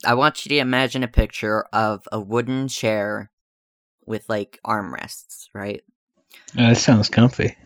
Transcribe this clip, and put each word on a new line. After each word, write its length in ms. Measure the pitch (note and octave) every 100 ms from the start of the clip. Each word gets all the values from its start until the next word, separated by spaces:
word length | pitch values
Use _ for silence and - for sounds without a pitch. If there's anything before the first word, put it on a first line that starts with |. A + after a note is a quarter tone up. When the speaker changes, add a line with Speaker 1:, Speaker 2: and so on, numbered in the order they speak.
| A#2+
Speaker 1:
I 100 | A#2+
want 280 | D3+ - -
you 40 |
to 80 | C#3+
imagine 460 | B2+ B2+ C3 C3
a 40 | B2
picture 580 | - G#2+ - G#2+ G#2+ -
of 360 | G#2+ G#2+ G#2 -
a 80 | A2
wooden 480 | G2+ A#2 A#2+ C3 C3+
chair 640 | - A#2 G#2+ G#2 G#2+ G#2+ _ _ _ _ _ _ _ -
with, 200 | G#2+ -
like, 320 | G#2+ G2+ - -
armrests, 840 | G#2+ F#2+ B1+ - - - - -
right? 280 | - G2+ - - _ _ _ _ - - -
Speaker 2:
Uh, 120 | A#2+
that 80 | A#2
sounds 320 | - A2+ G#2
comfy. 460 | - A#2+ - D2 -